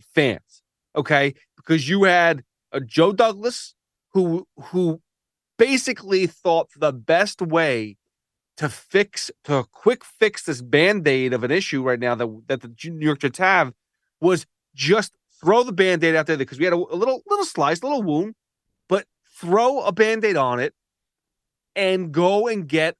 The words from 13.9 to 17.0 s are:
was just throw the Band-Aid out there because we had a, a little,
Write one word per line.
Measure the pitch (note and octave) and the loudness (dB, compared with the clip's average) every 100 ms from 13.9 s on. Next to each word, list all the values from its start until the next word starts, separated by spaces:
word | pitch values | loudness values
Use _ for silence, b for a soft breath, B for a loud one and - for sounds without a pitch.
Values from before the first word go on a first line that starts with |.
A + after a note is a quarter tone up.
| _ _ _ | _ _ _
was | E3+ F3+ - _ _ C3+ | 0 0 -4 _ _ -8
just | C#3 G#3+ G3 _ _ _ | 0 2 0 _ _ _
throw | D#3+ A3+ | 2 2
the | B3 | 2
Band-Aid | F3+ F#3 F3 E3 D#3+ | 2 2 2 2 2
out | D3+ | 0
there | D3+ | -2
because | C3+ C3 | -4 -2
we | F3+ | 0
had | F3 | 0
a, | |
a | - | -2
little, | F3 | -4